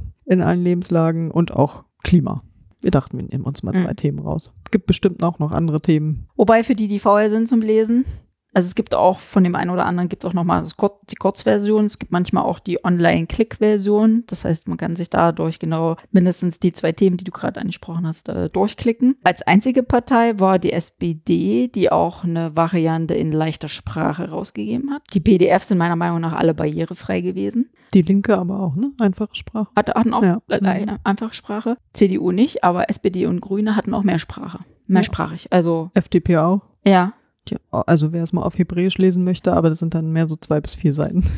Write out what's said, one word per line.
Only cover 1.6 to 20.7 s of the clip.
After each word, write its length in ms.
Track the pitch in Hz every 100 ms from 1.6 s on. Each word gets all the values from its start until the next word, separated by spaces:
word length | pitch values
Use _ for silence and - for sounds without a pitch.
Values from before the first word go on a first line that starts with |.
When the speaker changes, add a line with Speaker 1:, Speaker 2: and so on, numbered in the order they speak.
| 143 - _ _
Speaker 1:
Klima. 400 | - 180 131 - - _ _ -
Wir 100 | -
dachten, 280 | 139 - 120
wir 60 |
nehmen 200 | - 135
uns 180 | - 143
mal 120 | -
Speaker 2:
Mhm. 100 | 185
Speaker 1:
zwei 80 | 175
Themen 280 | - 151 143
raus. 360 | 143 156 - - -
Gibt 160 | 196 -
bestimmt 360 | 180 196 175
auch 160 | 170 -
noch 140 | 151
andere 300 | 165 165 151
Themen. 440 | - 156 156 151 - -
Speaker 2:
Wobei 280 | 208 226
für 100 | 226
die, 140 | 220 214
die 120 | 202
faul 280 | 185 208 214
sind 200 | 220 226
zum 120 | 233
Lesen, 460 | 220 220 220 240 269 - _ _ _
also 140 | - 180
es 80 |
gibt 220 | - 208 -
auch 240 | 165 185
von 240 | - 202
dem 100 | 180
einen 160 | 175 175
oder 160 | 180 -
anderen, 220 | 180 175
gibt 160 | 190
auch 80 | 180
noch 100 | 175
mal 160 | 170 175
das 180 | 160 -
Kur-, 220 | 202 - -
die 60 |
Kurzversion. 680 | - 190 - 220 208 208 214
Es 160 | 208 -
gibt 100 | -
manchmal 320 | 180 180 -
auch 160 | - 175
die 260 | - 170
Online-Click-Version. 1400 | 185 175 170 170 165 - 226 - 214 208 196 208 220 226 233
Das 180 | -
heißt, 220 | - 165 -
man 100 | 170
kann 200 | 165 170
sich 120 | 170
dadurch 520 | - 170 165 160 160
genau 340 | 160 160 165 165 -
mindestens 480 | 185 180 175 180 -
die 140 | 180
zwei 180 | - 165
Themen, 260 | 165 190 180
die 60 |
du 80 | 185
gerade 300 | - - 190
angesprochen 480 | 185 - - 170 165
hast, 200 | 160 -
äh, 220 | - 160
durchklicken. 640 | 190 208 - 240 226 254 277
Als 200 | 180 175
einzige 420 | - 185 262 247
Partei 560 | 247 240 240 240 233 208
war 180 | 190 185
die 140 | 180